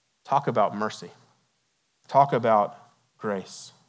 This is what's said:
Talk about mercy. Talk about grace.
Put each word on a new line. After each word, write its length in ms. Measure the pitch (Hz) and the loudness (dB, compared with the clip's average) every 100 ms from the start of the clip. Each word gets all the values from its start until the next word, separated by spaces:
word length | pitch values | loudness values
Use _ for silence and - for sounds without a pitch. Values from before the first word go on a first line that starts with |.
| _ _ | _ _
Talk 220 | - 139 - | -4 -2 0
about 300 | 123 - 98 | 0 0 0
mercy. 340 | 107 - 87 - _ _ _ _ _ _ _ _ _ | -6 -6 -16 -20 _ _ _ _ _ _ _ _ _
Talk 260 | 139 139 | 2 4
about 460 | 131 117 110 101 - - _ _ _ | 2 2 2 2 -4 -20 _ _ _
grace. 540 | 110 101 - - - _ | -6 -6 -8 -16 -18 _